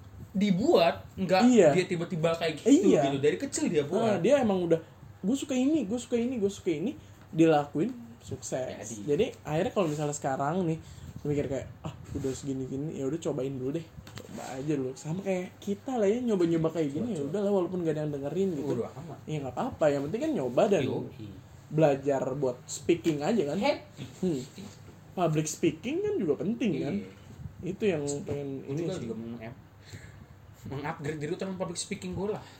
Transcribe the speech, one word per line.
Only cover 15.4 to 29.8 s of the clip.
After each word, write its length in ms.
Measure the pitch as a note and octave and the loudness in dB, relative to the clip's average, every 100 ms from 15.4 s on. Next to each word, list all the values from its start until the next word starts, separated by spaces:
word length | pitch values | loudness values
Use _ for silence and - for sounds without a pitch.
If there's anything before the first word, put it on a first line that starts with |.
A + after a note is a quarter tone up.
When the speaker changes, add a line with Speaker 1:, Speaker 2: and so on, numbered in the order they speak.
| F#3 - | -4 -8
Speaker 2:
kita 340 | - G#3 - | -6 -6 -4
lah 100 | B3 G3 | 0 2
ya, 140 | A#3+ | 2
nyoba-nyoba 460 | A#3+ G3 E3+ E3 D#3+ | 2 2 4 2 2
kayak 180 | E3 D3 | 0 -2
gini, 180 | C#3+ A#3+ | -2 -2
ya 60 | E3+ | -2
Speaker 1:
Betul. 100 | C#3 | -2
Speaker 2:
udah 120 | G3+ | 0
lah, 100 | G3+ | 2
walaupun 240 | G3+ F3 F#3 | 2 0 -2
gak 100 | D#3+ | -2
ada 80 | D3+ | -2
yang 100 | D3+ | -2
dengerin 340 | C#3+ C#3+ E3+ G3 | -4 -4 0 0
gitu. 180 | D3 C#3+ | 0 -2
Speaker 1:
Udah 140 | B2 G#2 | -2 -4
amat. 240 | C3+ E3 C3+ | -8 -12 -12
Speaker 2:
Ya 120 | - D3+ | -8 -6
nggak 140 | C3+ | -4
apa-apa, 320 | D#3 B3 - D#3 | -4 -4 2 2
yang 160 | C#3+ C#3+ | 2 -2
penting 140 | A3 | -2
kan 100 | D#4+ | -2
nyoba 280 | A3 B2+ C3+ G#3+ | -2 0 2 4
dan 160 | F3+ | 4
Speaker 1:
Yoi. 460 | C3 - - - G#2 - - - - | 2 -2 -6 -12 -14 -16 -20 -20 -4
Speaker 2:
belajar 560 | D3+ D3+ C3+ C#3 C3+ B2+ | 4 4 4 2 0 0
buat 220 | C#3 C3 - | -2 -2 -4
speaking 560 | - - - E3+ E3 D3 | -10 -4 0 2 2 0
aja 220 | D3+ A3+ C#3+ | 0 0 0
kan. 100 | E3+ | 0
Speaker 1:
Happy. 460 | C4+ - - - B2+ - | 0 0 -6 -16 -14 -4
Speaker 2:
Hmm. 220 | F#3 C#3 - - - - - - - | -2 -2 -6 -14 -18 -18 -20 -20 -10
Public 300 | - E3 D#3 D#3 | -2 0 0 -2
speaking 500 | - E3+ D#3 A#3 E4+ | 0 0 0 -4 -2
kan 160 | G#4 G4 | -2 0
juga 200 | E3+ C3 | 0 0
penting 340 | E3 A#3+ A#3 - | -2 0 0 0
kan. 160 | C#3 | -2
Speaker 1:
Iya. 140 | G3+ - - - - - - F#3 | -4 -8 -16 -20 -14 -14 -10 -8
Speaker 2:
Itu 160 | F#3+ G#3+ | -2 0
yang 180 | D#3 C#3+ C#3+ | 0 -2 -4
pengen 260 | C#3 C#3+ C#3 C3+ | -4 -6 -6 -8
Speaker 1:
Gua 100 | B2+ | -6
Speaker 2:
ini 100 | C#3+ | -4
Speaker 1:
juga, 100 | F3 | -4
Speaker 2:
sih. 60 | F3 | -4
Speaker 1:
juga 120 | A#2 A2 | -6 -8
mau 120 | A2+ | -10
meng-, 260 | A#2+ A2 B2+ - - | -10 -12 -16 -20 -20